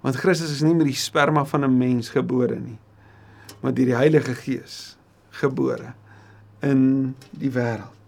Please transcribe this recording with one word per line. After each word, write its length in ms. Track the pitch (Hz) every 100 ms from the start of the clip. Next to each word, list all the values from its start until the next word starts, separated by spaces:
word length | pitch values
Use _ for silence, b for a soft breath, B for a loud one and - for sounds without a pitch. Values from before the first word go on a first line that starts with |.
Want 160 | - 127
Christus 380 | 185 170 160
is 80 | 143
nie 100 | 151
met 140 | 170 147
die 80 | 131
sperma 480 | - 156 147 151
van 200 | 143 147
'n 140 | 139 127
mens 300 | 127 123 117
gebore 500 | 139 123 127 120 113
nie, 180 | 117 117 _ - B B B B B B
maar 140 | 131
deur 120 | 127 127
die 80 |
Heilige 400 | 120 143 156 123
Gees 640 | 123 - - - - - - _ _ _
gebore 640 | - 139 135 131 120 120 - b b b b b -
in 520 | 139 135 131 135 135 131 -
die 200 | - 139
wêreld. 460 | 127 120 110 98 -